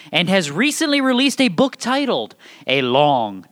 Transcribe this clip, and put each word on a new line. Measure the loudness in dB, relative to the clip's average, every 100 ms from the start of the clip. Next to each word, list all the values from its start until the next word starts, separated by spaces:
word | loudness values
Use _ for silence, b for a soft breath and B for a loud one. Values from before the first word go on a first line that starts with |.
| B
and | -2 0
has | 0 0
recently | -2 -2 -2 -2 0
released | 0 2 0 2
a | 0
book | 2 0 -2
titled | -4 -2 -2 -4 -6 -12 B B B
A | 0
Long, | 2 4 4 2 -2 -8 -16